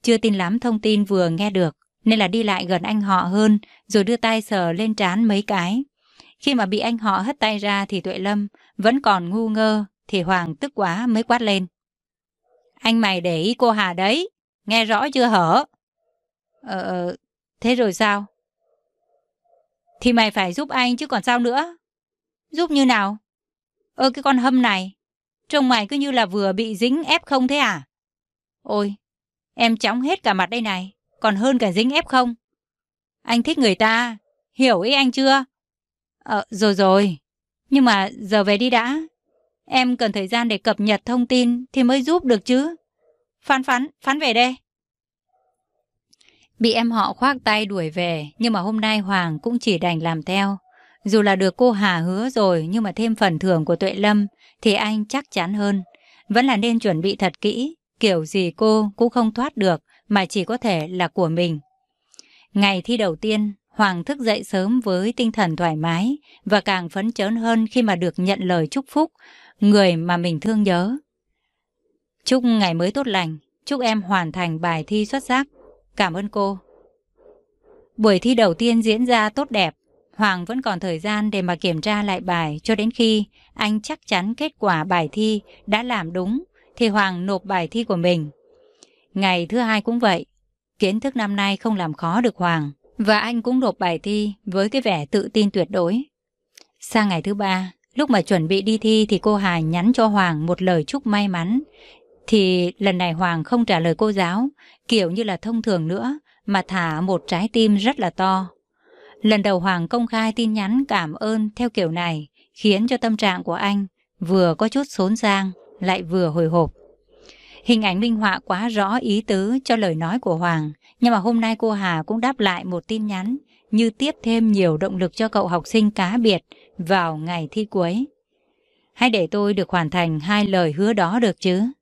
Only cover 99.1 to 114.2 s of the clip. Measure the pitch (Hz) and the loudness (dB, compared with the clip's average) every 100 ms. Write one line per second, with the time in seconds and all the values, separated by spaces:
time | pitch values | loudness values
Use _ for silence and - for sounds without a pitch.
99.1 | 190 214 208 196 170 160 175 202 254 220 | 2 2 2 0 0 0 2 2 4 4
100.1 | 208 180 156 165 175 185 170 147 277 240 | 4 2 0 -2 0 2 2 0 -4 -2
101.1 | 208 202 175 170 247 311 _ - - _ | 0 0 -2 0 -2 -2 _ -20 -20 _
102.1 | _ - 220 185 180 175 - 196 180 180 | _ 2 4 4 2 0 0 0 2 -2
103.1 | 165 185 165 - 240 226 - 170 - 214 | 0 0 -2 0 0 2 2 2 0 0
104.1 | 196 170 196 269 _ - _ - 226 175 | 0 0 0 -2 _ -20 _ -2 0 0
105.1 | 190 220 175 220 226 220 180 160 190 233 | -2 -4 -6 -4 -4 0 -2 -2 -4 -4
106.1 | 302 _ _ - 196 185 190 165 156 185 | -8 _ _ -2 -2 0 -4 -2 -2 -2
107.1 | 180 - 175 214 233 220 202 220 285 180 | -2 -2 -2 0 2 4 4 2 0 -4
108.1 | - 190 190 185 _ _ _ _ - - | 0 0 0 -4 _ _ _ _ -20 -20
109.1 | - 214 214 202 185 190 175 165 240 233 | -2 2 2 2 0 0 -2 -2 -2 -2
110.1 | 226 220 220 226 214 196 247 277 202 160 | -2 -2 -2 -2 -2 0 -2 0 -2 -2
111.1 | - 220 220 214 - 240 214 170 165 175 | -6 -4 -2 -4 -4 -4 -2 -2 -2 -4
112.1 | 156 147 _ _ - 214 196 233 247 226 | -4 -8 _ _ -2 2 2 2 0 -2
113.1 | 214 208 180 180 170 202 202 196 _ _ | 0 0 -2 -4 -4 -2 -2 -4 _ _
114.1 | _ | _